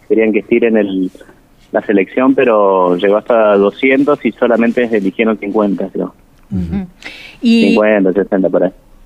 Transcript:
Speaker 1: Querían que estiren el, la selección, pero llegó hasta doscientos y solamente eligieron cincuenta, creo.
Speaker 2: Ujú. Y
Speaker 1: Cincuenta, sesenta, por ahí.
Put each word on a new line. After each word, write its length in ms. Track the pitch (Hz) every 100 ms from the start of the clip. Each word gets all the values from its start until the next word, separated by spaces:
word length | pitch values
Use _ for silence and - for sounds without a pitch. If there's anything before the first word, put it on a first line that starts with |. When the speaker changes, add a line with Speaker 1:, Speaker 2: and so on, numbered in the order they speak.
| _
Speaker 1:
Querían 240 | 110 110
que 80 | 104
estiren 360 | - 120 117 110
el, 340 | 98 95 92 - - - _ _ -
la 80 | 110
selección, 560 | - 98 92 131 131 135
pero 580 | 127 107 98 95 90
llegó 220 | 90 101 104
hasta 400 | - 117 107 101
doscientos 680 | 101 - 135 135 143 143
y 60 | 117
solamente 540 | - 120 113 117 120 117 110
eligieron 400 | 95 - 110 107
cincuenta, 500 | 101 104 101 90 92
creo. 220 | 92 92 - _ _ -
Speaker 2:
Ujú. 340 | - 82 196 185 - - - - -
Y 280 | 233 233 -
Speaker 1:
Cincuenta, 420 | - 107 107 95
sesenta, 360 | 95 95 95 92
por 140 | 90
ahí. 80 | 90 - _ -